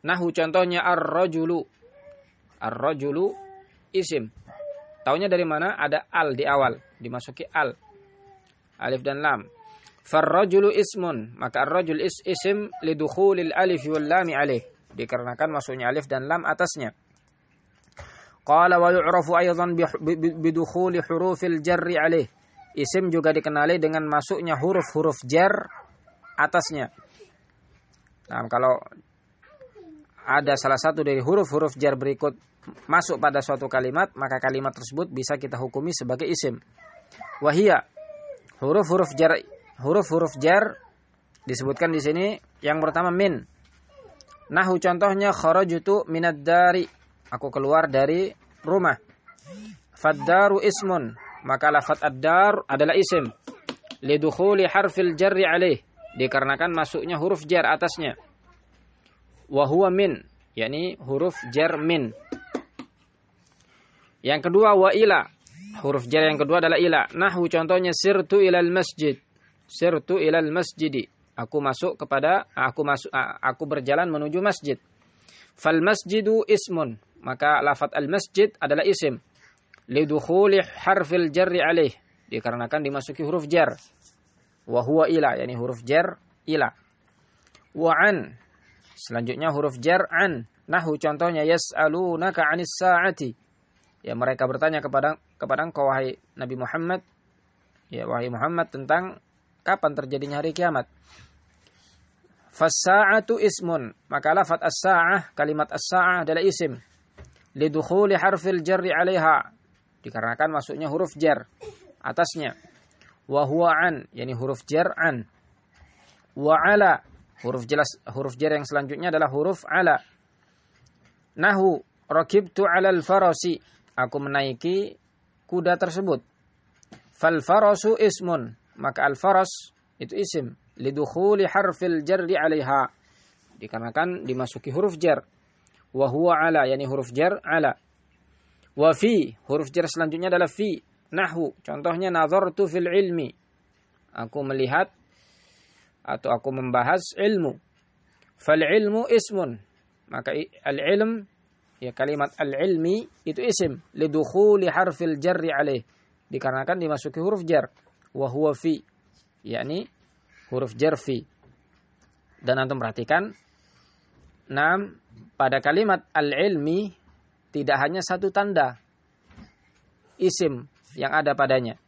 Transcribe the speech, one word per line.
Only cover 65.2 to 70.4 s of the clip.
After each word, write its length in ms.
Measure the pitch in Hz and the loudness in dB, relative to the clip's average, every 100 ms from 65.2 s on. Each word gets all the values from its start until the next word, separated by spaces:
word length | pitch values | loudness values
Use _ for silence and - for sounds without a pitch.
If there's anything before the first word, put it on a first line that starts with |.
| - _ _ 151 196 208 | 2 _ _ -20 -20 -8
Huruf 240 | 143 139 120 | -4 -4 0
jar 240 | 151 156 | 2 4
yang 80 | 147 | 2
kedua 240 | 143 170 | 2 2
adalah 160 | 165 160 | 2 2
ila. 320 | 175 151 - | 4 2 0
Nahu 400 | 165 190 180 170 | 0 -2 0 0
contohnya 400 | 170 160 185 180 | 0 2 0 0
sirtu 480 | 160 190 196 151 202 | 0 2 2 2 4
ilal 320 | 190 175 175 | 6 4 2
masjid. 480 | 180 175 - 151 127 _ _ _ _ _ | 0 -2 -2 -2 -2 _ _ _ _ _
Sirtu 560 | - 170 160 - 185 | -2 0 0 -2 0
ilal 240 | 156 165 | 2 2